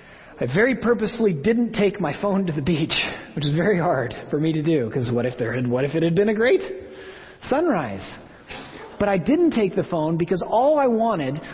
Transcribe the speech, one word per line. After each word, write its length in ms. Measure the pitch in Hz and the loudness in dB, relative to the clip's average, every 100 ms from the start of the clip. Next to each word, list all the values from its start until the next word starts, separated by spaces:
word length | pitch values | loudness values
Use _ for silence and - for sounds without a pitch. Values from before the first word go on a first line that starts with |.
| - - - - | -20 -20 -20 -6
I 80 | 123 | -2
very 280 | 147 240 254 | 2 2 2
purposefully 580 | 220 233 214 - 220 | 0 0 0 0 0
didn't 400 | 160 139 240 233 | 2 2 2 0
take 280 | - 202 190 | 0 0 0
my 100 | 160 143 | -4 -2
phone 240 | 202 196 185 | -2 0 0
to 60 | |
the 100 | 156 | -2
beach, 320 | 143 160 151 - - - - - | 0 0 0 -2 -2 -6 -10 -4
which 100 | 147 | -2
is 80 | |
very 240 | 151 175 185 | 2 2 2
hard 360 | 165 139 113 - - | 2 0 -2 -6 -4
for 100 | 151 | -2
me 120 | 160 | 0
to 80 | 160 | 0
do, 280 | 151 160 113 | 2 2 0
'cause 200 | 139 120 | -2 0
what 140 | 120 120 | 0 -2
if 120 | 123 | -2
there 160 | 113 | -4
had, 140 | 120 123 | -2 0
what 180 | 123 143 | 0 0
if 100 | 160 | 0
it 80 | |
had 100 | 165 | 2
been 160 | 165 208 | 2 2
a 40 | |
great 280 | 214 240 381 - - - - - - - - | 2 4 2 0 -8 -12 -16 -18 -18 -20 -18
sunrise? 680 | - 254 349 202 127 98 - - - - - - - - - - | -2 0 2 0 -2 -6 -12 -16 -20 -20 -16 -16 -14 -16 -18 -2
But 80 | 208 | 0
I 80 | 196 | 2
didn't 340 | - 320 339 | 2 4 4
take 240 | 247 196 196 | 4 2 0
the 80 | |
phone 340 | 165 170 156 165 | -2 0 0 0
because 240 | 170 185 | 0 -2
all 360 | - 214 269 302 | 0 2 4 4
I 80 | 269 | 4
wanted 520 | 220 226 196 135 147 - | 2 2 0 -2 -4 -8